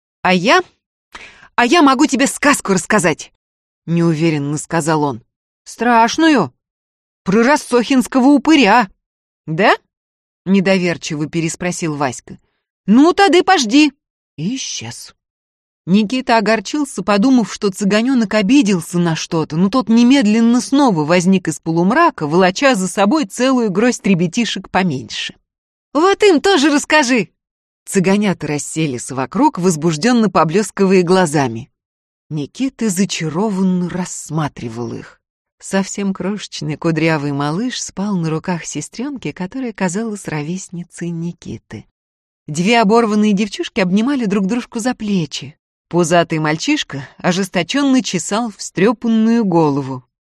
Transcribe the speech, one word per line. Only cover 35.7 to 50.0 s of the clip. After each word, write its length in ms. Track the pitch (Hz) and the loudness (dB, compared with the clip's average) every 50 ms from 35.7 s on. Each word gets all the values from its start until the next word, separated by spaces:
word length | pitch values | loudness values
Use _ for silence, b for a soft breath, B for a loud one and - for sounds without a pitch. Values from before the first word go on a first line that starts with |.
| 196 196 190 - - 208 202 196 | -4 -4 -4 -4 -6 -6 -4 -4
крошечный 640 | 190 - 180 190 214 190 - - - - 151 151 185 | -4 -4 -6 -6 -6 -8 -10 -14 -12 -10 -8 -8 -6
кудрявый 560 | - - 170 165 156 160 165 160 147 143 147 | -4 -4 -2 -2 0 0 0 0 -2 -2 -4
малыш 500 | 143 139 143 147 156 190 247 254 - - | -4 -4 -4 -4 -4 -4 -6 -6 -8 -8
спал 320 | - - - 190 196 214 202 | -12 -10 -8 -8 -6 -4 -4
на 140 | 175 165 160 | -2 -2 -4
руках 380 | 156 156 - 190 175 160 - | -4 -4 -4 -6 -6 -6 -8
сестренки, 640 | - - 147 147 - - - 247 294 277 226 - 151 | -10 -10 -10 -10 -10 -10 -10 -10 -10 -10 -10 -10 -12
которая 400 | - - 180 185 - 262 262 233 | -10 -10 -12 -10 -8 -8 -10 -10
казалась 560 | 208 - 190 175 170 214 233 220 208 196 - - | -6 -4 -6 -4 -4 -6 -6 -6 -8 -10 -10 -8
ровесницей 800 | 156 151 143 156 180 190 - - 170 170 170 - - - 170 170 | -8 -6 -6 -6 -8 -10 -10 -12 -14 -14 -14 -14 -14 -12 -10 -8
Никиты. 800 | 170 165 170 175 175 - - 185 120 107 - _ 113 107 - _ _ _ _ _ _ _ _ _ _ _ _ | -8 -8 -8 -8 -10 -12 -14 -14 -14 -14 -16 _ -18 -18 -18 _ _ _ _ _ _ _ _ _ _ _ _
Две 320 | - 147 180 175 220 240 233 | -8 -6 -2 0 2 2 2
оборванные 540 | 220 196 226 233 233 208 214 214 214 214 | 4 4 4 4 2 2 2 2 2 2
девчушки 480 | 202 185 220 196 - - 330 - - 220 | 2 0 -2 -4 -6 -8 -10 -6 -4 -2
обнимали 460 | 185 180 185 214 226 277 294 254 233 | 0 0 0 0 0 0 -2 -2 -2
друг 200 | 185 208 220 190 | -2 0 -2 -2
дружку 340 | 185 240 247 - - - 226 | -2 -2 -4 -6 -8 -10 -6
за 140 | 208 254 247 | -4 -4 -6
плечи. 600 | - 214 208 202 180 156 - - - 143 139 - _ _ _ _ _ _ _ | -4 -4 -2 -2 -2 -2 -4 -8 -12 -14 -16 -20 _ _ _ _ _ _ _
Пузатый 500 | - 175 180 147 175 170 165 - 165 156 | -2 -2 0 2 2 2 2 0 -2 -2
мальчишка 720 | 156 151 156 156 - 285 302 285 - - 143 139 131 - _ | -2 -2 -2 -2 -2 -2 -2 -2 -4 -8 -10 -12 -12 -14 _
ожесточенно 840 | - - 175 170 190 196 - - 180 165 - - 269 - 269 262 254 | -4 -4 -2 -2 -2 -4 -4 -4 -4 -4 -2 -2 -2 0 2 2 0
чесал 480 | 190 - - 165 - - 202 226 247 220 | 0 -2 -6 -6 -4 -4 -4 -4 -4 -6
встрепанную 920 | - - - - - 160 185 240 247 - - 226 226 220 220 226 233 233 220 | -10 -12 -16 -10 -2 0 2 2 0 0 -2 0 0 2 2 2 2 0 0
голову. 580 | 185 165 170 160 147 139 139 135 131 135 127 | 2 2 2 2 2 0 -2 -4 -6 -10 -12